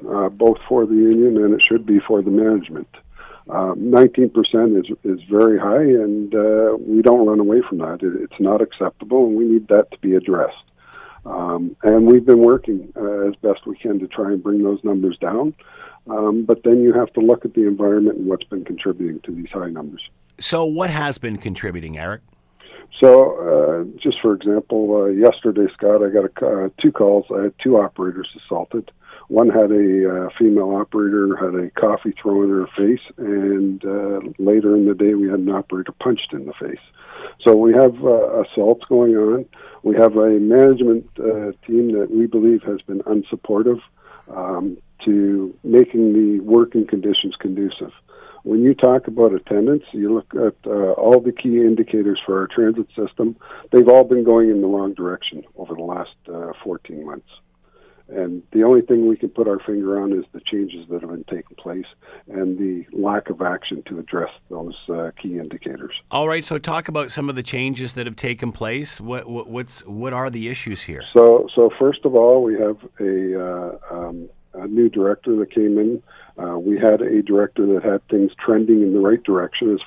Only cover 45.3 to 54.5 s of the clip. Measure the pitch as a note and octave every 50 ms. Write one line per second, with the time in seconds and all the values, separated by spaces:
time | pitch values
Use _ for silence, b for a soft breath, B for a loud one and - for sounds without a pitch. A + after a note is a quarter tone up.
45.3 | G2+ G2 F#2+ F#2 - _ - A#2+ A2+ B2 A#2+ A#2 - A2+ A2+ G#2+ G#2 A2 G#2+ G#2
46.3 | G#2 G2 F#2+ G#2+ A2+ A#2+ A#2 A#2 - A2+ G#2 - G#2 G2 F#2+ G#2 F#2+ - - F#2+
47.3 | - - - F#2+ F#2 G2+ G2+ F#2 - - F#2 F#2 - _ _ B B B B B
48.3 | B B B G#2+ A2 A2 A#2+ C3+ C3+ - - B2 B2+ C3 - - A2+ A#2+ A#2 A2
49.3 | F#2+ F#2 - - G#2 G#2 G#2+ C3 D3 D3 - - - A2 G2+ G#2 A2+ A2+ - _
50.3 | - - A#2 G#2+ - _ - A2 G#2+ G2+ G2 F#2+ - - - A2 B2+ B2 A#2 B2
51.3 | A#2+ - - B2+ A#2 A#2+ A#2 A2+ A2+ A2 G#2+ - - G#2+ G2+ G2+ F#2+ - - -
52.3 | F#2+ F#2+ F#2+ - - A#2+ A2+ A2 A2+ A2+ G#2 - - A2+ G#2 F#2 _ - A2+ A#2
53.3 | A2+ B B B B B B B - B2+ A#2+ A#2 B2 C3 B2+ A2+ B2+ B2 A2+ A#2
54.3 | A#2 A#2 A2+ A2